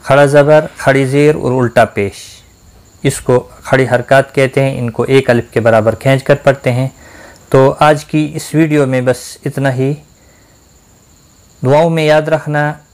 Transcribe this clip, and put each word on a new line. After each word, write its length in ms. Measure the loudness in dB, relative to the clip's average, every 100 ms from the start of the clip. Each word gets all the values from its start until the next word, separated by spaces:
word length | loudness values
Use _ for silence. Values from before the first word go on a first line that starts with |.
खड़ा 220 | 2 2 4
ज़बर, 440 | 4 4 2 2 -6
खड़ी 260 | -2 0 0
ज़ेर 300 | 2 0 0
और 160 | -4
उल्टा 340 | -2 0 0 0
पेश। 300 | -2 -6 -8 -20 -20 _ _ _ _ _ _
इसको 360 | -6 -4 -2 -2 -2 -20 -4
खड़ी 200 | -2 0
हरकत 460 | -2 2 0 0 -2
कहते 260 | -2 0
हैं। 160 | -4 -4
इनको 280 | -8 -6 0
एक 220 | 0 2
अलिफ 200 | -2 -2
के 60 | -2
बराबर 360 | 2 2 0 -2
खींच 260 | -2 -2
कर 140 | 0 0
पढ़ते 340 | 0 -2 -4
हैं। 220 | -4 -6 -10 -20 -20 -20 -20 _
तो 180 | 2 2 2
आज 220 | 2 2
की 220 | -2 -4 -4
इस 260 | -8 -6 -2
वीडियो 300 | 0 0 0
में 180 | -2 -2
बस 340 | -4 -8 -12 -10
इतना 240 | -4 -4
ही। 220 | -2 -4 -6 _ _ _ _ _ _ _ _ _ _ _ _ _ _ _ _
दुआओं 280 | 0 2 2
में 160 | 0 2
याद 240 | 0 0
रखना। 420 | -4 -2 -4 -4 -6 _